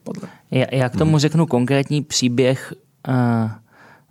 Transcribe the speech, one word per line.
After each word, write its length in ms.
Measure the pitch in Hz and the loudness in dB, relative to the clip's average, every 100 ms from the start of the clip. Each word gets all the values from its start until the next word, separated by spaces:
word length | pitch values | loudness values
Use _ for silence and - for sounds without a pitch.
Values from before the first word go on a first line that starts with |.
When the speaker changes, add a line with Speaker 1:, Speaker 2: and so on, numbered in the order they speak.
Speaker 1:
podle 260 | - - - - _ | -14 -14 -16 -20 _
mě. 100 | 127 | -2
Speaker 2:
Já, 60 | 127 | 0
já 160 | 131 127 | 0 -2
k 80 | - | 0
tomu 140 | 156 | 2
Speaker 3:
Mhm. 80 | 156 | 2
Speaker 2:
řeknu 280 | 147 160 160 | 2 2 2
konkrétní 560 | 123 123 139 139 147 | 0 2 0 0 -4
příběh, 720 | - - 123 120 127 131 - - _ _ - | -4 -2 0 2 2 0 -6 -18 _ _ -4
eh, 420 | 127 120 117 110 107 _ _ - - _ | 0 2 0 -2 -6 _ _ -20 -20 _